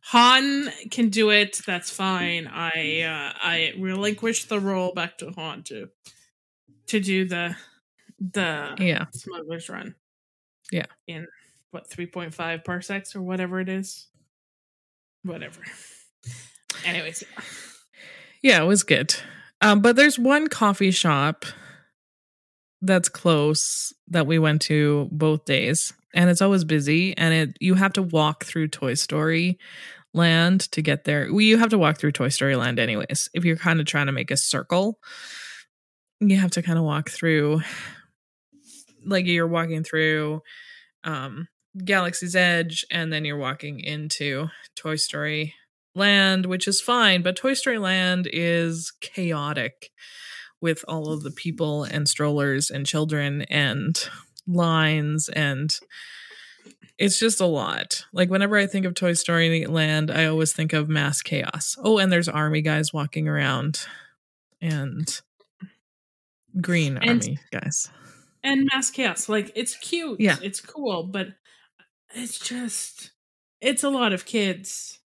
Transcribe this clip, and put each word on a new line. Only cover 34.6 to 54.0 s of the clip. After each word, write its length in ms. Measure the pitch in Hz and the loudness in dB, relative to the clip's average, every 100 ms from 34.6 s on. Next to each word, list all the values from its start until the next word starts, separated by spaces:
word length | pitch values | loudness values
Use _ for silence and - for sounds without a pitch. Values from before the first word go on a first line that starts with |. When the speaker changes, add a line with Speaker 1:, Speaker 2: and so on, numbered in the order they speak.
| - 175 196 220 - - - - - - - _ _ _ _ _ | 0 0 0 -4 -12 -20 -18 -16 -16 -20 -20 _ _ _ _ _
Speaker 2:
You 160 | 208 190 | 4 4
have 140 | 185 | 4
to 100 | 175 | 0
kinda 180 | 170 165 | 0 0
walk 280 | 160 147 151 | 0 -2 -4
through, 520 | - 170 156 147 156 156 - - - _ _ _ _ _ _ _ - - _ - | -2 0 2 2 0 -2 -10 -14 -18 _ _ _ _ _ _ _ -20 -20 _ -2
like, 200 | 196 180 | 0 2
you're 180 | 175 170 | 2 2
walking 380 | 170 165 160 | 0 -2 -4
through, 580 | 160 160 156 156 151 156 - - - - _ _ | -4 0 2 0 -2 -6 -10 -20 -20 -20 _ _
um, 440 | 160 147 135 117 170 _ _ 196 | -8 -8 -8 -10 -14 _ _ -12
Galaxy's 520 | 185 196 175 175 180 180 | -2 0 0 -4 -2 2
Edge, 500 | 180 170 165 160 - | 4 2 0 -4 -4
and 220 | 170 160 | -4 -2
then 120 | 156 151 | -2 -4
you're 120 | 147 | -4
walking 440 | 131 143 147 139 | -4 -6 -10 -10
into 640 | - 151 151 - 147 135 156 - - - | -8 -8 -6 -6 -4 -4 -6 -8 -20 -12
Toy 180 | 160 156 | -6 -4
Story 580 | - 147 147 151 156 - _ _ _ 180 | -4 -4 -4 -4 -6 -10 _ _ _ 0
Land, 500 | 202 202 190 190 185 | 4 6 6 4 0
which 200 | 185 196 | -2 0
is 120 | 196 | -2
fine, 400 | - 240 214 185 | 2 4 6 4
but 120 | 175 180 | 2 0
Toy 180 | 262 | -2
Story 240 | 269 - 233 | 0 0 0
Land 500 | 190 185 185 180 180 | 0 0 2 0 -2
is 600 | 160 170 170 165 165 170 - | -2 0 2 0 -2 -8 -12
chaotic 880 | - - 175 156 143 143 113 _ - _ - - - - - _ | -14 -6 -4 -2 -4 -4 -6 _ -20 _ -20 -20 -18 -18 -20 _
with 220 | 165 160 - | -4 -4 -4
all 240 | 160 156 | -6 -4
of 100 | 156 | -6
the 80 | 143 | -6
people 540 | - 165 160 160 147 127 | -8 -8 -4 -2 -2 -4
and 240 | 131 147 | -2 -2
strollers 600 | - 151 147 139 135 143 | 0 0 2 0 0 -2
and 160 | 139 139 | -4 -4
children 580 | 156 156 151 143 143 | -2 0 0 -2 -4
and 680 | - 151 139 131 143 165 | -2 0 0 0 -2 -2